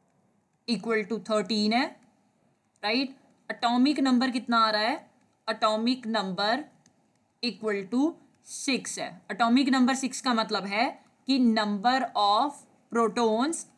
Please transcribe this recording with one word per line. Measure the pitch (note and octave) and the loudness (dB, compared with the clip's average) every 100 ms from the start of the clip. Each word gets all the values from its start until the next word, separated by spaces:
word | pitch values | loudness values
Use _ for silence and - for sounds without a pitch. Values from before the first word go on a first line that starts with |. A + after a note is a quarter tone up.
| _ _ _ _ _ _ - | _ _ _ _ _ _ -4
equal | G#3 A3+ A3 G3+ | -4 0 -2 -2
to | A3+ - | -6 -2
thirteen | G#3+ G3+ G#3+ G#3+ | -2 0 0 2
है, | A#3 D#4 - _ _ _ _ _ _ _ _ | 0 -2 -8 _ _ _ _ _ _ _ _
राइट? | G#3 A#3+ C4+ - _ _ - | -4 -2 -2 -8 _ _ -14
एटॉमिक | G#3+ A#3+ B3 C4+ D4 | -4 0 4 4 4
नंबर | C4+ B3 B3+ | 2 2 2
कितना | B3 A3 A#3 | -2 0 2
आ | A3 | 4
रहा | G#3+ | 2
है? | A3 D#4 - _ _ _ - | 0 -2 -8 _ _ _ -8
एटॉमिक | A3 A3 G#3+ A#3 B3+ A3 | 0 0 2 0 -2 -2
नंबर | A3+ F#3+ F#3 G#3 C4 D4+ _ _ _ _ _ _ _ | -4 -2 -2 0 -2 -4 _ _ _ _ _ _ _
equal | A#3+ F#3 G#3+ G#3 G3 | -8 -4 -4 -4 -2
to | B3 D#4 E4 _ _ - | 0 0 -2 _ _ -18
six | - - B3+ - - | -8 -2 -2 -4 -8
है। | C#3+ - - | -10 -12 -12
एटॉमिक | G#3 A#3 B3 C#4 | 0 4 4 4
नंबर | C4 B3+ C4 | 4 2 2
सिक्स | C4 - | -4 -4
का | C4 | -2
मतलब | A3+ A3 G3+ G3 | 0 0 -4 -4
है | G3+ C4+ - _ _ - | -2 -2 -4 _ _ -2
कि | C4+ A#3+ | 2 4
number | A3 G#3 G3+ A#3 C4 A#3+ - | 2 0 0 0 0 -2 0
of | G3+ G#3+ C#4+ - - _ _ | 2 2 0 -6 -20 _ _
protons | A#3 A3+ A#3+ A3+ A3 C#4 E4+ - | 0 0 2 0 2 0 -2 -10